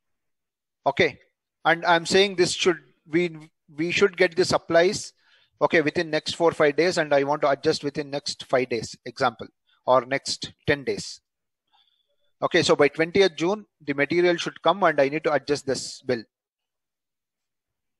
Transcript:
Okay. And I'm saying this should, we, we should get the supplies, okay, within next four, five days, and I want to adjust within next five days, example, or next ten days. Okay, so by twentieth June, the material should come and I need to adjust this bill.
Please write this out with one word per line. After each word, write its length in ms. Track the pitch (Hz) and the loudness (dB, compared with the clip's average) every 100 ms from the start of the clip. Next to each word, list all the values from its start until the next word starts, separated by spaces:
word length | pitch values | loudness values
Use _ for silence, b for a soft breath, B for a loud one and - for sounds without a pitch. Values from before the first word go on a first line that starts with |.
| _ _ _ _ _ _ _ _ 135 | _ _ _ _ _ _ _ _ -2
Okay. 340 | - 165 113 _ _ _ _ 156 | 0 0 -2 _ _ _ _ 0
And 200 | 165 165 | 0 2
I'm 200 | 170 165 | 0 2
saying 320 | 190 202 180 | 2 2 0
this 160 | 180 | -2
should, 240 | - 190 160 - _ 165 | 0 -2 -2 -6 _ -4
we, 300 | 160 175 160 156 _ _ 147 | -2 -2 -6 -20 _ _ -8
we 160 | 175 | -4
should 240 | - 202 175 | 0 0 2
get 200 | 180 165 | 0 2
the 100 | 170 | 0
supplies, 680 | 160 - 165 180 202 - - _ _ _ - | -2 2 2 4 0 -10 -20 _ _ _ -4
okay, 200 | 147 170 | 0 2
within 280 | 147 175 165 | 0 -2 -2
next 260 | 156 - - | -4 -4 0
four, 160 | 165 | 0
five 240 | - 151 139 | 2 2 2
days, 200 | 175 170 | 0 0
and 160 | 151 | 0
I 100 | 143 | 2
want 180 | 139 147 | 2 0
to 80 | 147 | 0
adjust 340 | 139 156 151 | 0 0 -2
within 260 | 143 151 143 | -4 -8 -8
next 360 | 139 - - - | -8 -10 -12 -2
five 240 | 127 127 | -2 0
days, 260 | 117 98 - 127 | -4 -6 -12 -14
example, 420 | - 131 117 107 _ _ _ - | -2 -2 -2 -14 _ _ _ 2
or 200 | 127 123 | 2 2
next 480 | 135 - - - - - | -4 -6 -10 -12 -6 -4
ten 200 | 143 120 | -2 -2
days. 340 | 98 - - _ _ _ _ _ _ _ _ _ _ _ _ | -6 -8 -18 _ _ _ _ _ _ _ _ _ _ _ _
Okay, 220 | 180 175 | -2 0
so 140 | 147 151 | 2 4
by 100 | 147 | 2
twentieth 480 | - 165 196 190 151 | 0 0 2 2 0
June, 300 | 165 214 208 _ 147 | -4 -4 -10 _ -6
the 80 | |
material 440 | 139 143 170 180 170 | -2 0 2 2 0
should 240 | - - | -4 -2
come 200 | 165 190 | -2 2
and 180 | 180 147 | 2 2
I 80 | 135 | 0
need 160 | 151 156 | 0 -2
to 80 | |
adjust 320 | 147 139 143 - | -2 -2 -4 -4
this 360 | 120 - - | -6 -8 -10
bill. 220 | 131 120 - _ _ _ _ _ _ _ _ _ _ _ _ _ _ _ _ | -6 -6 -8 _ _ _ _ _ _ _ _ _ _ _ _ _ _ _ _